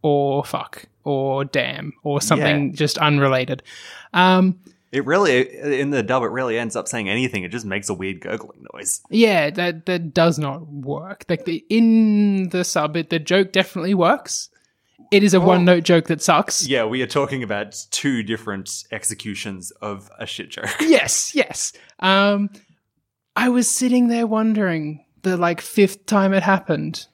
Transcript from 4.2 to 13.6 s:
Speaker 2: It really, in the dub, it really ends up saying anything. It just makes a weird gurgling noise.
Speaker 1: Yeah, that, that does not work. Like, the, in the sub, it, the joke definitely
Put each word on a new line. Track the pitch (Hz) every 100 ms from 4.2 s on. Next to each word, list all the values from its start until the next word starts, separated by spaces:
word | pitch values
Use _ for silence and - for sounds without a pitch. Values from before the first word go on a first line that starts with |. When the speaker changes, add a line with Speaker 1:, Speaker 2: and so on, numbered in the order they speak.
| 185 185 185 185 - _ _
Speaker 2:
It | 135 139
really, | 175 190 123 127 - 147 135
in | 139
the | 135
dub, | 107 127
it | 113
really | 120 127 113
ends | 117 107
up | -
saying | 120 98
anything. | 110 127 104
It | 90
just | 113 110
makes | 98 98
a |
weird | 92 95 87
gurgling | - 110 - - -
noise. | 65 95 - _
Speaker 1:
Yeah, | 220 226 180 147
that, | 175 175 160 175
that | 180 165
does | 165 165 151
not | 147 143 160
work. | 143 135 143 180 202 -
Like, | 165 175
the, | 165 _
in | 220 226 226 220 208 208 196 185
the | 185 180
sub, | 170 151 165
it, | 156
the | 165
joke | 147 185 190
definitely | 190